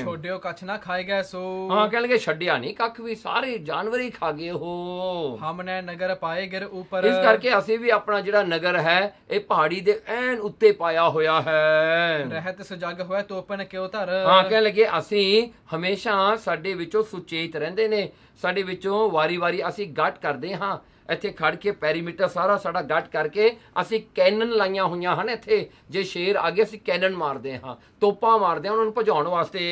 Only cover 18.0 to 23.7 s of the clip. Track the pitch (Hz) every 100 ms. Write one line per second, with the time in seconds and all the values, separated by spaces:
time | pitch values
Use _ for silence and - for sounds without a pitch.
18 | 180 - _ _ 180 180 185 185 190 202
19 | 220 165 160 175 175 180 170 - 190 143
20 | 165 185 165 139 160 185 196 165 - _
21 | - 165 202 - 160 170 202 - 151 160
22 | 170 160 180 175 185 202 185 170 147 156
23 | - 160 151 190 214 233 -